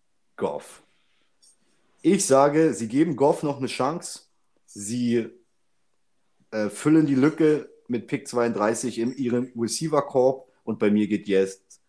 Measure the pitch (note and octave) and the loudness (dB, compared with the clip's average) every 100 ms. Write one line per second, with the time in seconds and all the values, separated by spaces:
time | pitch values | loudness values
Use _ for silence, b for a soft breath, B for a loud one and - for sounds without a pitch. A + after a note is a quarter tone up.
0 | _ _ _ - F#2 D2 - - _ _ | _ _ _ -8 -6 -8 -14 -20 _ _
1 | _ _ _ _ _ _ _ _ _ _ | _ _ _ _ _ _ _ _ _ _
2 | D#3+ G3 - C3+ D3 D3+ D#3+ A2+ A2+ C3 | 2 2 4 4 4 4 2 0 -4 0
3 | E3+ B2+ C#3 - D3 C3+ C3 - C3 E3+ | 0 2 0 0 -4 -6 -6 -4 -4 -4
4 | - - _ _ _ _ _ G#2 G2+ B2 | -10 -16 _ _ _ _ _ -14 -8 -4
5 | A#2+ A#2 A2 - _ _ _ _ _ _ | 0 0 -2 -12 _ _ _ _ _ _
6 | _ _ _ _ - G#2+ G#2 - D3 D#3+ | _ _ _ _ -10 -6 -6 -2 2 4
7 | D3+ C3 D3 D#3 D#3 D3 - - - A#2+ | 4 4 2 4 2 2 -2 -16 -8 -8
8 | - D3 - B2 A#2 G2+ G#2 A2+ B2+ A2 | -6 -8 -4 -2 -2 0 -2 -2 -4 -4
9 | A#2 C3+ B2 A#2+ B2+ A#2 A2+ - D#3+ D3+ | -6 -4 -2 -2 -4 -6 -6 -4 -2 -2
10 | C#3+ C3+ B2+ C3 - _ - G#2+ G#2 G#2 | 0 2 2 0 -8 _ -10 -2 2 2
11 | G2 G2+ F2+ F#2+ F#2+ - _ - | 0 -2 0 0 0 -4 _ -20